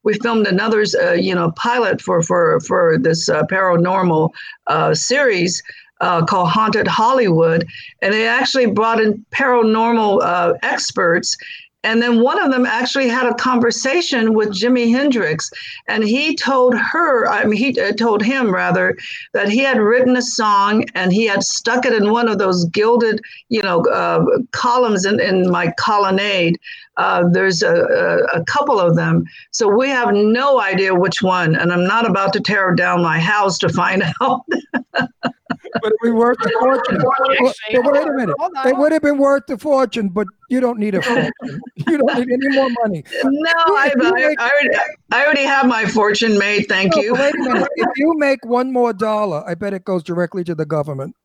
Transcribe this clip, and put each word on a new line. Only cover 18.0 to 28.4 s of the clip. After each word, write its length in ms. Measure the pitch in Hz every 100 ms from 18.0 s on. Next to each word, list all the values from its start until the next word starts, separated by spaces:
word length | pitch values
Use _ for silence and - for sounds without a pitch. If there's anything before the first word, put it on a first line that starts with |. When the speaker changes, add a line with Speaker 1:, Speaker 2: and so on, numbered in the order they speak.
| 233 214
Speaker 1:
him, 320 | 214 269 233
rather, 420 | 185 180 180 185 190 - - -
that 160 | 202 208
he 120 | 220
had 180 | 269 247
written 360 | 208 247 254 247
a 60 |
song 640 | 240 247 214 202 202 214 -
and 180 | 180 185
he 140 | 190 226
had 160 | 196
stuck 460 | - - 226 247 254
it 60 |
in 180 | 226 202
one 160 | 226 233
of 80 | 196
those 280 | 196 180 170
gilded, 540 | 202 214 214 226 214 - - _
you 140 | 226
know, 180 | 202 170 175
uh, 380 | 185 175 165 180 - -
columns 560 | - 247 254 240 202 190
in, 120 | 208
in 300 | 175 185 180
my 240 | 175 175 -
colonnade. 800 | - 208 196 190 202 196 170 165 - - - -
Uh, 260 | 190 180 175
there's 320 | 180 190 180
a, 100 | 185
a, 640 | 170 - 175 180 170 - 170